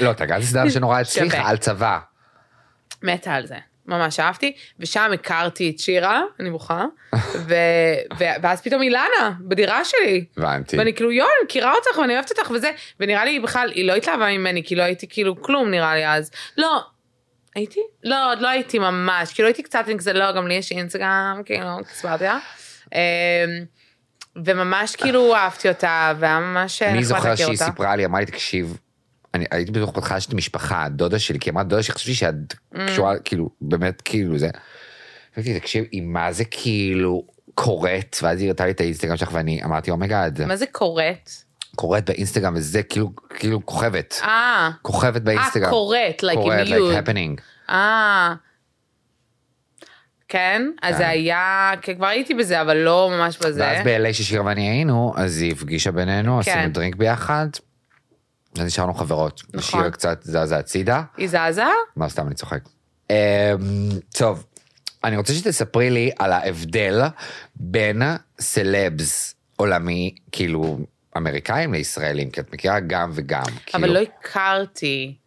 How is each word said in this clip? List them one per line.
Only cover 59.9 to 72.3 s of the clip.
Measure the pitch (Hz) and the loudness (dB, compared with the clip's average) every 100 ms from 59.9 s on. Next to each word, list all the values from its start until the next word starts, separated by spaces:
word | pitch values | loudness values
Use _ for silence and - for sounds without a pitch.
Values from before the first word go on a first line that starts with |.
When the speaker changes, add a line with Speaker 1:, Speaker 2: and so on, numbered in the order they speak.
| - 87 82 | -2 -2 -2
Speaker 1:
זזה | - 80 80 78 | -2 -2 0 -2
הצידה. | 73 95 95 127 160 - | -2 -2 0 0 -2 -6
Speaker 2:
היא | 185 | -2
זזה? | 170 165 170 247 427 466 - | 0 0 0 2 0 -2 -4
Speaker 1:
לא, | 78 | -4
סתם, | - 73 | -4 -6
אני | 69 | -6
צוחק. | - 71 - _ _ _ _ | -8 -10 -10 _ _ _ _
אמ, | 104 104 101 104 101 98 101 101 98 - | 2 4 4 2 2 0 0 0 -2 -6
טוב, | - 117 87 - - _ _ - - | 0 0 0 -8 -20 _ _ -16 -4
אני | 113 107 | -2 0
רוצה | 101 | 0
שתספרי | 147 208 170 107 117 123 | 0 0 -2 0 2 2
לי | 123 117 - | 2 0 0
על | 98 | 2
ההבדל | 90 95 82 80 101 101 104 139 - - - - - | 2 0 -4 -4 0 2 4 2 -2 -16 -16 -18 -12
בין | 87 104 107 107 131 165 _ - | -4 0 2 2 0 -2 _ -8
סלבס | - - 95 98 95 78 78 - - - _ _ | -2 0 2 2 2 0 -2 -2 -6 -10 _ _
עולמי, | 104 87 87 87 90 - _ | 0 2 0 -2 -2 -6 _
כאילו, | - 90 80 80 73 73 _ _ - | -4 -2 0 0 -2 -8 _ _ -6
אמריקאים | 80 71 76 120 165 | -4 -4 -2 -2 0
לישראלים, | 87 71 - 76 73 | -2 -4 -4 -2 -2
כי | 71 | -4